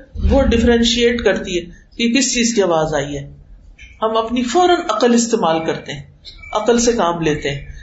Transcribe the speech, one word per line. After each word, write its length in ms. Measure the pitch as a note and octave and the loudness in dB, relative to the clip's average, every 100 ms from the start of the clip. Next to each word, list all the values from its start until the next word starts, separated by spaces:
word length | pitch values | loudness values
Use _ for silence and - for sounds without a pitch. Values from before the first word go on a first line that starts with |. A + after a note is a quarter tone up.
| - - - | -14 -2 2
وہ 120 | C4+ | 4
ڈفرینشیٹ 800 | A#3 A#3 A#3 A#3 A#3 A#3+ A#3 A#3 | 4 2 2 2 2 2 2 2
کرتی 380 | G#3 F#3+ F#3+ F3 | 0 0 -2 -6
ہے 60 | - - - - | -8 -16 -14 -4
کہ 180 | A#3 | 0
کس 200 | C4 C4 | 2 0
چیز 200 | B3 A3+ | 0 0
کی 80 | G3+ | 2
آواز 320 | F3+ D#3+ D#3 | 2 2 0
آئی 240 | D3 C#3+ C#3+ | -2 -4 -8
ہے۔ 180 | - - - - - - - - | -12 -18 -20 -20 -20 -20 -20 -6
ہم 140 | A3 A3+ | -2 -2
اپنی 260 | A#3 B3 | -2 -2
فوراً 340 | - F4 F4+ F4 - | 0 2 4 2 0
عقل 260 | G#3+ A#3 | 0 2
استعمال 500 | A#3 - - E3 D#3+ | 2 2 0 0 0
کرتے 280 | D#3+ C#3 - | -2 -6 -8
ہیں، 100 | C#3 - - - - - | -14 -14 -20 -20 -20 -8
عقل 260 | G#3+ A3 A#3+ | -4 0 2
سے 140 | A#3+ | 2
کام 280 | A3+ E3+ E3+ | 0 0 0
لیتے 300 | D#3+ D3 C#3+ | -2 -2 -4
ہیں۔ 160 | C#3 - - | -6 -10 -16